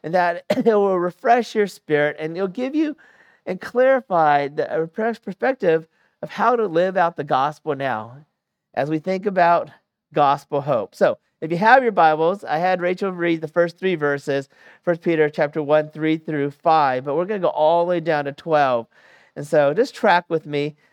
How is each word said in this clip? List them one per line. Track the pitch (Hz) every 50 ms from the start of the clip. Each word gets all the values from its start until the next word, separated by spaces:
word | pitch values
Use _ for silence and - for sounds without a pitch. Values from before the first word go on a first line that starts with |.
and | - 156 175
that | 180 175 175 170 175 -
<clears throat> | -
it | - 262 -
will | 233 214 202 202 196 185 180
refresh | 175 180 - _ - 233 240 247 226 - -
your | 220 208
spirit, | 190 - - _ - 151 147 147 151 135 -
and | 156 160 165
it'll | 180 196 190
give | 175 254 247 262 311
you | 302 320 302 285 - _ _ _ _ _ _ _ _ -
and | - 190 185
clarify | - - - 240 254 262 269 247 233 - 185 165 156 147 147 143 143 139
the, | 147 156 143 -
a | - 160
refreshed | 165 165 - - 220 233 220 -
perspective | - 202 180 - 226 254 262 - - 170 160 165 165 - _ _ _ _ _ _
of | - -
how | - 202 - 233 254
to | 233 214
live | 185 160 165 180 190 185
out | 190 170 170 170
the | - 147
gospel | 147 147 131 135 151 151 - - 156 139
now | 135 139 131 117 107 110 117 127 147 156 _ _ _ _ _ _ _ _ _ -
as | - 135 151
we | 160 156
think | - 185 190 185 190
about | 208 185 185 170 170 170 165 - 151 - _ _ _ _ _ _ _
gospel | - 156 143 139 143 143 - - 151 143
hope. | 135 151 135 113 98 - _
So | - 196 143 107 - _ _ _ -
if | 165 160
you | 170
have | 170 214 226 254 277
your | 254 233
Bibles, | 196 185 156 151 156 151 160 170 202 202 -
I | - 147 160
had | 180 185 185 175
Rachel | 175 175 185 - 202 190
read | 185 175 170 170 165 160
the | 160 151
first | - 175 170 170 170 -
three | 180 190 180
verses, | 156 147 143 143 139 - 147 135 139 135 - _ _ _ - - _
First | - 175 170 165
Peter | - 175 165 156 151 147
chapter | - - 151 147 151 160
one, | 147 139 151 156 151 151
three | - 156 156 156 160 160
through | 160 165 156 143 139 143
five, | 139 _ - 170 160 160 147 135 127 127 131
but | 147 139
we're | 165 180
gonna | 196 220 196
go | 170 -
all | - - 156 156 170 170 175
the | 175
way | 180 170
down | 160 165 156 147 139
to | 143
twelve. | 139 - - 170 156 147 143 131 123 117 113 - _ _ _ _ _ _ _ _ -
And | - 147
so | 147 165 151 143 139
just | 151 202 262 - -
track | - 240 208 175 175 - -
with | 170 156 -
me. | 151 147 143 143 151 147 _ _ _